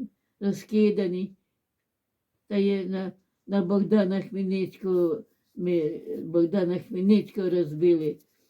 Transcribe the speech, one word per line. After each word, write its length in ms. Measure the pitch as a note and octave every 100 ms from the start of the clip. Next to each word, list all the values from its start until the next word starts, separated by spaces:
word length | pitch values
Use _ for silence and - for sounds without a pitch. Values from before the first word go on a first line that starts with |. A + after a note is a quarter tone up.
| A3+ _ _ -
розкидані. 960 | G3+ - - G#3+ G#3 F#3+ F#3 F3+ G3 - _ _ _ _ _ _ _ _ _ _ -
Та 100 | G3+
є 280 | G3+ G3
на, 280 | F#3 F#3+ F#3 - _ _ -
на 160 | G3
Богдана 580 | F3+ G3+ - G#3+ F#3 F#3+
Хмельницького, 1040 | - F#3+ F#3+ F#3+ F3+ - F#3+ F3+ E3+ D3+ - _ _ -
ми 440 | F3+ F3 D3+ E3 - D3
Богдана 560 | D#3+ E3+ E3+ G3 F3 F3+
Хмельницького 720 | - F#3 F#3+ G#3+ - G#3 F#3
розбили, 680 | F3+ D3+ D3+ F3 E3 D3+ - _ _